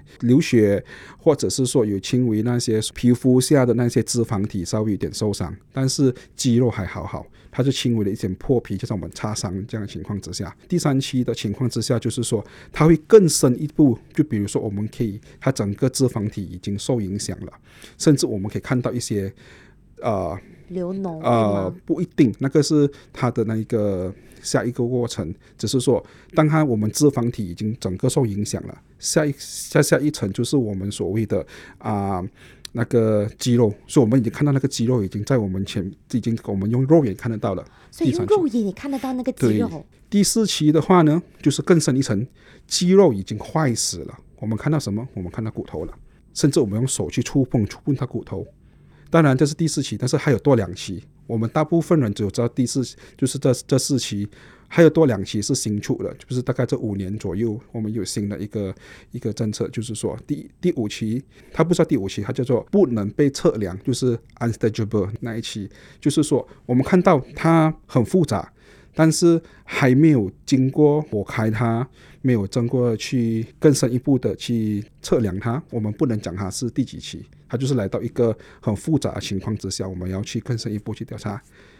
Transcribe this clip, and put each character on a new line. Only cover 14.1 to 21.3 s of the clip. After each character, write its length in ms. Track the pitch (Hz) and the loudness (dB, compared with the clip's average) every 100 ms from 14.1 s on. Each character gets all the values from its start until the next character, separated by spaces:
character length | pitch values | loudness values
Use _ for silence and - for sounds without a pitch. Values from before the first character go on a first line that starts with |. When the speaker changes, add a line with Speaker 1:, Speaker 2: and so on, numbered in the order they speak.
Speaker 1:
就 100 | - | -4
比 140 | 147 110 | -2 -2
如 100 | 101 | -2
说 140 | - | -4
我 80 | 107 | -4
们 180 | 101 107 | -4 -6
可 80 | - | -4
以， 160 | 117 101 - - | -6 -6 -14 -6
它 100 | - | -4
整 220 | 123 101 104 | -2 -4 -2
个 120 | 131 | -2
脂 160 | - | 0
肪 240 | 127 117 104 | 0 0 -6
体 160 | - | -6
已 140 | 90 87 | -10 -10
经 200 | - 101 | -8 -6
受 220 | - 123 | -4 -2
影 180 | 98 101 | -2 -6
响 160 | - 92 85 | -6 -8 -12
了， 60 | - _ - - - | -16 _ -20 -20 0
甚 180 | - | 4
至 120 | 143 143 | 4 2
我 100 | 107 | -2
们 100 | 101 | -4
可 80 | 101 | -6
以 20 | |
看 180 | - 131 | -2 -2
到 140 | 123 | -2
一 80 | 120 | -4
些， 320 | - 104 98 - - - - - _ - | -4 -4 -4 -8 -20 -20 -20 -20 _ -8
呃， 360 | 120 101 87 90 - - - | -4 -2 -4 -6 -12 -20 -12
Speaker 2:
流 240 | 180 175 | -8 -6
脓， 260 | 190 190 160 | -6 -8 -4
Speaker 1:
呃， 480 | 160 | 0